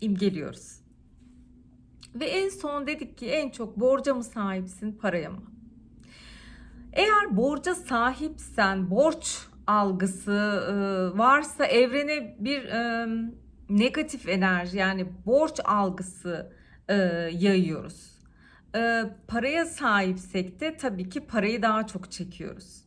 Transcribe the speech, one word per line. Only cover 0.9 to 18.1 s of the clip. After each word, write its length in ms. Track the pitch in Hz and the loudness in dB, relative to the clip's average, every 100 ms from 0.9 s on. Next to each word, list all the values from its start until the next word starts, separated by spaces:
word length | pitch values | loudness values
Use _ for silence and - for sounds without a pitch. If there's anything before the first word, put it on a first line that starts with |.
| - - - - - - - - - - - - 233 | -20 -20 -20 -20 -20 -20 -20 -20 -20 -20 -20 -16 -6
Ve 100 | 311 | -2
en 240 | 381 392 | 0 -2
son 380 | - 294 285 277 | -4 -4 -4 -4
dedik 300 | 302 247 - | -6 -8 -10
ki 100 | 240 | -2
en 220 | 311 277 | -2 -2
çok 300 | - 220 202 | -6 -8 0
borca 340 | 254 269 277 | 2 4 2
mı 100 | 254 | -2
sahipsin, 680 | 226 226 196 190 185 - 214 | -4 -4 -2 -2 -6 -8 -10
paraya 380 | 208 196 170 156 | -4 -2 -2 -4
mı? 140 | 190 - - - - - - - - - - - - - - - | -10 -14 -20 -20 -20 -20 -20 -20 -20 -20 -20 -20 -20 -20 -18 -6
Eğer 440 | - 415 415 403 202 | 2 4 4 4 2
borca 380 | 269 294 359 349 | 2 0 -2 -4
sahipsen, 1160 | - 240 240 262 311 - - - 196 196 180 | -2 0 2 0 -6 -8 -6 0 2 2 2
borç 560 | 202 311 320 - - - - - | 4 4 2 -6 -8 -12 -8 2
algısı, 640 | 208 202 185 190 190 208 202 208 202 - | 2 2 2 -2 -2 -2 0 2 0 -2
e, 500 | 202 196 190 185 196 | -2 0 0 0 4
varsa 480 | 240 285 311 - 277 | 6 6 2 0 4
evrene 720 | 233 254 277 294 302 214 - | 6 4 2 0 -2 -4 -6
bir, 260 | 226 277 240 | -4 -2 -2
e, 420 | 226 233 226 233 226 226 - - - - | -4 -2 -2 -2 -4 -4 -10 -20 -20 0
negatif 600 | 202 247 302 311 247 160 | 2 4 2 -4 -6 -2
enerji, 480 | 190 185 180 175 196 | 2 4 2 0 0
yani 300 | 190 190 185 - 202 | 0 0 -4 -6 2
borç 340 | 269 311 - - | 4 4 0 0
algısı, 880 | 208 190 185 185 - 180 165 - - - - - | 2 2 -2 -10 -10 -8 -8 -8 -18 -20 -14 0
e, 80 | 202 180 170 165 | 2 4 0 -2
yayıyoruz. 840 | 170 196 185 165 147 151 - - | 2 4 6 4 0 -8 -14 -20